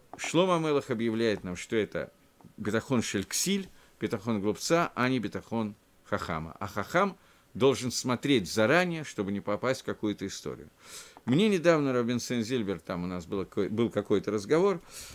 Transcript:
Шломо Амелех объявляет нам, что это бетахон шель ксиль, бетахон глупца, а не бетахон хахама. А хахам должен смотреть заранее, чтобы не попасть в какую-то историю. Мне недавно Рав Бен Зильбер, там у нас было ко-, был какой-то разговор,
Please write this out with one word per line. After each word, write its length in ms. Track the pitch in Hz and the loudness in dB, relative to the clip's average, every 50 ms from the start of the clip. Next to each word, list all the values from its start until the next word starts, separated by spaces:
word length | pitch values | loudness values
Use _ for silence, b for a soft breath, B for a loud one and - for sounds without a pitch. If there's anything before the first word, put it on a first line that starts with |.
| - _ - | -6 _ -12
Шломо 380 | - - - 147 165 190 185 175 | -8 -6 0 2 4 4 4 2
Амелех 340 | 165 156 156 147 139 - - | 2 2 2 2 0 0 0
объявляет 540 | 123 107 117 113 110 113 117 110 101 87 - | -2 0 0 0 2 2 2 2 2 0 -2
нам, 120 | 90 87 | -6 -8
что 200 | - - - 120 | -8 -6 -2 0
это 360 | 110 98 - - 80 67 - - _ _ _ _ - - - - | 0 0 0 -2 -6 -6 -8 -10 _ _ _ _ -20 -20 -18 -12
бетахон 440 | - 101 104 104 110 - - 131 113 | -6 -2 0 0 0 0 0 0 0
шель 240 | - - - 101 95 | 0 0 -2 -4 -4
ксиль, 440 | - - - - 175 202 196 190 b b b b b b - | -2 -2 -2 0 0 0 0 -2 b b b b b b -6
бетахон 420 | 110 98 117 101 104 120 113 101 | -4 -4 -4 -4 -2 -2 -2 0
глупца, 500 | 98 107 101 - - - 165 170 170 - - | 0 0 -2 -2 0 0 2 2 2 0 -2
а 120 | - 123 127 | -2 0 0
не 100 | 131 123 | 0 0
бетахон 560 | 98 95 - 90 - - 113 113 107 104 104 - _ _ _ _ _ | -2 -4 -6 -8 -8 -4 -4 -4 -2 -4 -6 -12 _ _ _ _ _
хахама. 500 | - 104 98 - - 82 78 80 78 - - | -4 -4 -4 -2 -4 -4 -4 -6 -8 -8 -10
А 80 | 101 | -10
хахам 500 | 87 - 104 95 - - 180 202 190 175 b b b b b b b - | -6 -6 -6 -4 0 2 2 2 2 0 b b b b b b b -2
должен 380 | 95 127 139 127 - 127 120 | 2 4 4 4 2 -2 -4
смотреть 600 | - - - 127 123 - - 139 143 113 90 - | -4 -2 -2 -2 -2 0 2 2 2 2 2 2
заранее, 520 | - 110 110 117 156 175 185 175 165 160 143 | 2 4 4 6 6 4 2 0 -2 -6 -8
чтобы 280 | - - - 98 98 | -6 -6 -4 -4 -2
не 100 | 101 98 | -4 -4
попасть 400 | - 101 104 104 117 127 131 - | -2 -4 -2 0 0 -2 -2 -2
в 20 | - | -4
какую-то 420 | - 101 - 110 104 98 - 101 | -8 -6 -2 -2 -2 -2 -2 -6
историю. 440 | 95 - - - 73 62 - 76 80 - B B B B B B B B B - | -8 -8 -8 -10 -10 -10 -10 -14 -18 -20 B B B B B B B B B -2
Мне 240 | 113 131 170 220 214 | 2 4 4 4 4
недавно 440 | 196 170 147 170 165 151 143 135 127 | 4 4 4 4 6 6 4 2 2
Рав 120 | 123 120 | 2 2
Бен 140 | 117 123 117 | 0 0 -2
Зильбер, 600 | - - 127 120 110 110 135 120 104 98 92 80 | -2 -2 -2 -2 -2 0 -2 -2 0 -2 -4 -4
там 240 | - - 95 87 87 | -6 -6 -6 -4 -4
у 40 | |
нас 200 | 92 90 87 82 | -4 -4 -6 -6
было 180 | 92 104 98 90 | -4 -4 -4 -4
ко-, 240 | - - 107 95 - | -4 -2 -2 -2 0
был 220 | 107 110 120 107 | 2 0 0 2
какой-то 400 | - 107 98 - 107 95 - - | 0 -2 0 2 2 2 2 0
разговор, 500 | 107 107 98 107 147 165 190 202 180 170 B B B B B B | -2 -2 0 2 2 4 4 2 2 -2 B B B B B B